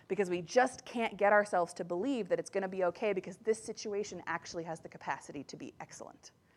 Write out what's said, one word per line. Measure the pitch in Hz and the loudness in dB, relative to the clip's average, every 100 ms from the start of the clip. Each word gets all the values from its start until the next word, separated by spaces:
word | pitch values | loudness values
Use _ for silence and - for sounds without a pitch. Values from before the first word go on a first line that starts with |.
| - | -4
because | 190 185 | 0 2
we | 180 | 0
just | 165 247 254 - - | 2 4 4 2 -8
can't | - 226 185 | -4 -2 4
get | 202 | 6
ourselves | 208 208 185 170 | 8 6 2 2
to | - | -2
believe | 175 175 240 269 185 | -4 -2 0 0 2
that | 170 | 0
it's | 165 | 0
gonna | 196 190 | -2 -2
be | 185 180 | 0 0
okay | 175 214 | 2 0
because | 190 185 - | 0 -2 -4
this | - 214 | 0 0
situation | - 214 220 202 208 180 - | -2 -8 -4 -4 -4 -6 -4
actually | 165 - 175 | -6 -4 -8
has | 165 165 | -6 -8
the | - | -10
capacity | - - 139 - 156 131 | -10 -6 -6 -6 -10 -10
to | 147 | -12
be | 139 - | -12 -12
excellent | - - - - - _ _ | -14 -14 -16 -16 -20 _ _